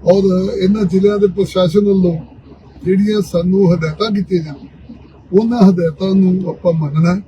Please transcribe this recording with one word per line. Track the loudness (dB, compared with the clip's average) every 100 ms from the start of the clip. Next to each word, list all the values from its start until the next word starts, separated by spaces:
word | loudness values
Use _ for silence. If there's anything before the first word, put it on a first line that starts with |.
| 2
ਔਰ | 2 2 0 -2 -2
ਇਹਨਾਂ | 0 0
ਜ਼ਿਲ੍ਹਿਆਂ | 0 2 0 2
ਦੇ | 0 0
ਪ੍ਰਸ਼ਾਸਨ | -4 0 0 0 0
ਵੱਲੋਂ | 2 0 -2 -10 -20 -20 -20 -20 -12
ਜਿਹੜੀਆਂ | -2 0 0 -2
ਸਾਨੂੰ | -2 -2 0 2 2
ਹਦਾਇਤਾਂ | 2 -2 -4 -4
ਕੀਤੀਆਂ | -2 -2 -4
ਜਾਣ, | -4 -12 -18 -20 -20 -20 -20 -20 -2
ਉਹਨਾਂ | 0 0 4 4
ਹਦਾਇਤਾਂ | 4 -2 -4 -2 2
ਨੂੰ | 2 0 -4
ਆਪਾਂ | -4 -2
ਮੰਨਣਾ | -2 -2 0 0
ਹੈ | 0